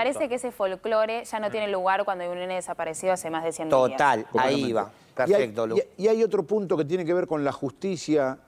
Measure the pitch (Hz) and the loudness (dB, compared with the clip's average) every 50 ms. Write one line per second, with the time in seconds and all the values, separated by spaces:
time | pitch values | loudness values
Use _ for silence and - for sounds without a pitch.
0 | 226 254 285 311 311 254 240 254 - 247 233 - 208 190 190 180 - 220 226 220 | 0 0 0 0 -2 -2 -2 -4 -4 -6 -4 -2 -2 -2 -2 -4 -2 0 2 2
1 | 220 220 226 233 233 - - 220 214 208 214 220 214 208 196 185 180 185 190 190 | 2 0 -2 -6 -6 -6 -6 -4 -4 -4 -2 -2 -2 -2 -2 0 2 2 2 2
2 | 202 208 196 180 180 175 180 175 180 185 185 185 175 - 175 - 170 165 160 - | 2 0 -2 -2 -4 -6 -4 -6 -6 -4 -4 -6 -6 -6 -6 -6 -6 -6 -6 -2
3 | - 185 185 175 - 165 160 160 165 165 156 - 165 160 147 131 127 123 131 131 | 0 0 0 0 0 -4 -4 -2 -2 -4 -4 -4 0 2 4 4 4 4 2 4
4 | 147 139 127 110 113 - - 127 127 135 143 143 135 123 117 107 101 104 - - | 4 4 4 2 0 -2 0 0 2 2 2 0 0 0 0 0 -2 -2 -8 -16
5 | - - _ - 127 139 202 196 135 113 104 113 113 113 113 202 - - - - | -20 -10 _ -2 2 4 4 4 2 0 -2 -2 -2 0 0 0 -2 -2 -6 -2
6 | 185 220 220 226 226 208 165 202 185 - 208 214 202 160 185 151 156 139 175 185 | 2 2 4 4 2 2 2 0 0 0 0 -2 0 0 0 0 0 0 -2 -2
7 | 175 156 175 180 180 180 160 151 143 139 123 - - 135 - - - 196 190 147 | 0 0 0 0 0 0 -2 0 0 -2 -2 -2 -4 -6 -6 -6 -4 -4 -4 -4
8 | - - 151 151 139 131 131 - - | 0 2 2 2 2 2 -2 -4 -10